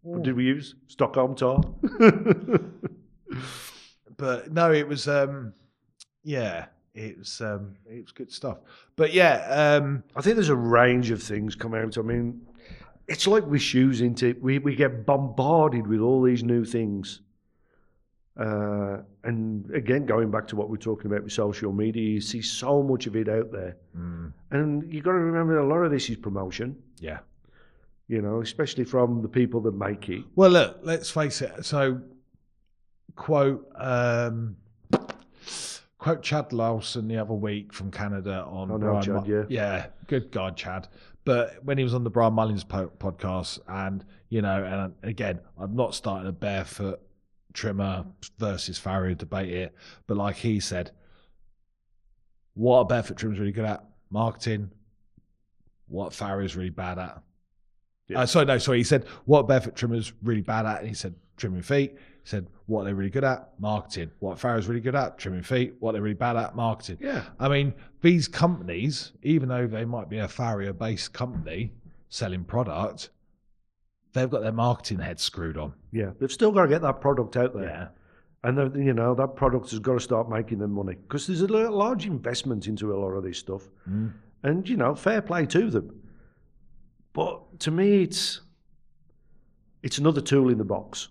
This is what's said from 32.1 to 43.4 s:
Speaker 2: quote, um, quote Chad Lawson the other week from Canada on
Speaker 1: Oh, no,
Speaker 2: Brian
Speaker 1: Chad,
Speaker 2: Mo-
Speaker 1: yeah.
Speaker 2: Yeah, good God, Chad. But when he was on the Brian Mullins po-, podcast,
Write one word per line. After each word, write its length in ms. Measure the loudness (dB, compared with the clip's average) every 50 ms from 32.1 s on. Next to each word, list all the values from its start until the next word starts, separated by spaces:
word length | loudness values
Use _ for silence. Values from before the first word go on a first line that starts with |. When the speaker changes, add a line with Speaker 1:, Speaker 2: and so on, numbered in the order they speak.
| -20 -20 _ _ _ _ _ _ _ _ _ _ _ _ _ _ _ _ _ _ -18
Speaker 2:
quote, 540 | -14 -2 2 4 6 6 4 4 0 -6 -14 -14
um, 800 | -8 -4 0 2 2 4 4 2 2 0 0 -2 -4 -4 -6 -8 -10 _ -20 _ _ _ 0 0 0 0 -2 -14 -14 -16 _ _ -20 -16 -14 -12 -12 -12 -12 -14 -16 _ _ _ _
quote 220 | 0 0 0 0 0
Chad 280 | -2 -2 -2 -2 -2 -2
Lawson 540 | 0 0 0 0 -2 -4 -6 -6 -6 -4 -4
the 100 | -2 -4
other 160 | -2 -2 -4
week 360 | -2 -2 -2 -4 -4 -6 -10
from 200 | -12 -10 -10 -8
Canada 540 | -6 -6 -4 -4 -4 -4 -4 -4 -6 -6 -6 -8
on 220 | -8 -8 -6 -4
Speaker 1:
Oh, 60 | -4 -2
no, 100 | 0 2
Speaker 2:
Brian 160 | 2 2 2
Speaker 1:
Chad, 100 | 0 -2
Speaker 2:
Mo- 80 | -2 0 0
Speaker 1:
yeah. 160 | 0 0 0 -2
Speaker 2:
Yeah, 380 | -2 -2 -2 -2 -2 -4 -6 -8 -14 -18 -6 -2
good 240 | -2 -2 -2 -2
God, 260 | -6 -4 -4 -4 -6 -8
Chad. 300 | -10 -8 -8 -8 -10 -12 -18 -20 -20 -20 -20 -8 0
But 400 | 0 2 2 2 -2 -4 -10 -6
when 160 | -4 -2 0
he 40 | 0
was 120 | 0 0
on 80 | 0 -2
the 80 | 0
Brian 220 | 2 4 4 4 4
Mullins 300 | 4 2 2 0 -4 -6
po-, 280 | -4 -4 -4 -4 -4 -8 -8
podcast, 580 | -8 -8 -6 -4 -6 -4 -4 -4